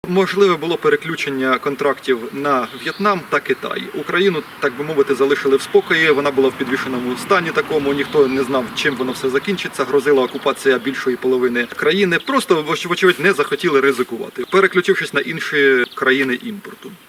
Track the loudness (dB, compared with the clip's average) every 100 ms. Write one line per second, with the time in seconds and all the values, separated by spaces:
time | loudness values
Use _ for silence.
0 | 0 0 2 4 2 2 -2 0 2 2
1 | -2 -6 -4 -2 0 0 -2 -2 -2 -2
2 | -2 -2 -2 -6 0 0 -2 -8 -10 -2
3 | 0 0 -2 -4 0 -4 -2 -8 -8 -8
4 | -4 0 2 0 -8 -4 -4 -4 -2 0
5 | 2 2 2 2 2 2 4 2 4 0
6 | 2 2 2 2 0 0 -4 -4 -4 -4
7 | -4 -6 0 0 2 -4 0 0 0 -2
8 | 0 4 4 2 0 -2 -2 -4 -4 -2
9 | -4 -2 -2 -2 -2 -4 -6 -6 0 2
10 | 4 2 2 -2 -2 0 0 2 -2 -4
11 | -2 -2 0 2 2 0 -4 -2 0 2
12 | 2 0 0 -2 2 0 0 -4 -4 2
13 | 2 4 2 2 -2 0 2 4 2 0
14 | -4 -4 -10 -10 0 2 4 2 2 0
15 | 0 -4 -4 -6 -2 2 4 4 0 -2
16 | 0 2 0 -4 -6 -10 -14 -18 -18 -20